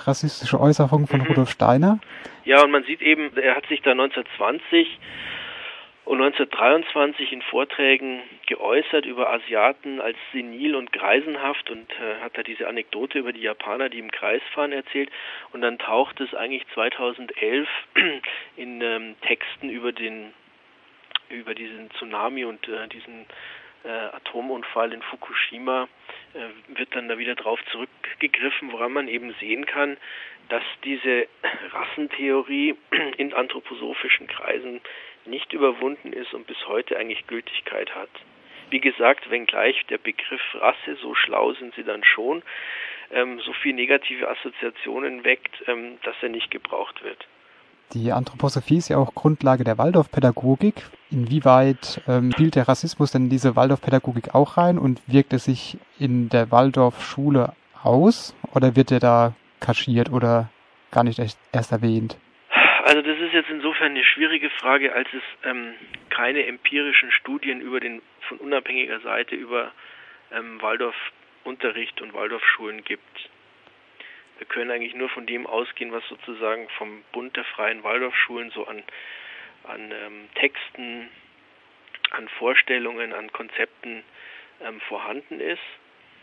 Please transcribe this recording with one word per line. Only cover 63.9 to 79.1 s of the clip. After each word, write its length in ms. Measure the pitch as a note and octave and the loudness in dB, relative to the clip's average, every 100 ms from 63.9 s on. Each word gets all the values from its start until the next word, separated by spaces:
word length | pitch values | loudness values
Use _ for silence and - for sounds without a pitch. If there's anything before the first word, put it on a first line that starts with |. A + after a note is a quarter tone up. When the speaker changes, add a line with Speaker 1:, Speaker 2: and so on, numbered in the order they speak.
Speaker 2:
eine 120 | C#3 | 2
schwierige 460 | B2 - D#3 D#3+ D3 | 2 4 2 0 -2
Frage, 440 | - B2+ C#3 C3+ | -2 2 4 2
als 140 | B2 B2+ | 0 -4
es, 100 | C3 - - C3 | -8 -12 -8 -8
ähm, 280 | B2+ A#2 A2+ G#2+ - - | -6 -10 -16 -18 -20 -6
keine 360 | - A#2+ C#3+ B2 | -2 0 0 -2
empirischen 640 | B2 - C#3+ D3 C3 B2+ | -2 -2 0 4 4 4
Studien 500 | - - C#3+ C#3 B2+ | 0 -2 -6 -4 -6
über 180 | B2+ B2+ | -4 -4
den, 220 | B2 G#2+ - _ - | -4 -8 -16 _ -14
von 100 | B2 | -12
unabhängiger 600 | C#3 C#3 B2 B2+ B2 A2 | -2 -2 0 -2 -4 -6
Seite 360 | A2 A2 A#2+ - | -4 -4 -4 -6
über, 360 | A#2 A#2+ A#2 - - - - - _ | -4 -6 -6 -12 -20 -20 -20 -20 _
ähm, 280 | A2+ A#2 A2+ | -10 -10 -6
Waldorfunterricht 1400 | A2 A#2 A#2+ - - - _ _ - C3 B2+ A2 A2+ - | -2 -2 -2 -6 -12 -14 _ _ -14 -6 -4 -4 -8 -10
und 120 | G#2+ | -12
Waldorfschulen 720 | G2+ G#2 A2+ - - G#2+ G#2+ | -8 -6 0 0 0 -4 -10
gibt. 460 | - G2+ _ - - _ _ _ _ _ _ - - - _ - | -10 -10 _ -20 -20 _ _ _ _ _ _ -20 -20 -20 _ -20
Wir 100 | - | -10
können 220 | A#2+ A#2+ | -6 -4
eigentlich 260 | A#2+ A#2+ B2 | -6 -6 -8
nur 140 | A2 | -8
von 160 | - A#2 | -8 -8
dem 220 | A#2+ - | -8 -4
ausgehen, 460 | A2+ B2 - A#2+ | -4 -4 -8 -8
was 120 | A#2 - | -8 -10
sozusagen 580 | - - A2 A2 A2+ A2 - | -14 -14 -6 -2 -2 -6 -12
vom 260 | G#2+ G#2 - | -12 -14 -14
Bund 240 | A#2 B2 - | -12 -8 -8
der 80 | A2 | -8
freien 380 | - G#2+ A2+ | -4 -2 -2
Waldorfschulen 680 | G#2 A#2+ B2+ - - A#2+ A#2 | -2 -2 0 0 0 -4 -10
so 160 | A2+ G#2 | -10 -12
an, 160 | G#2+ - - - | -12 -16 -18 -16